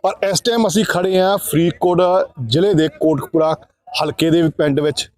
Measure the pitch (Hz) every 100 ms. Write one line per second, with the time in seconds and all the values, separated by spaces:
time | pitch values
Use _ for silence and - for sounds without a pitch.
0 | 185 202 196 185 - 233 220 175 214 175
1 | 185 190 185 196 - 147 170 - 180 175
2 | 180 185 - - 117 135 202 175 156 -
3 | 160 151 - 160 156 156 - _ - -
4 | 151 139 165 165 160 - 151 143 151 143
5 | -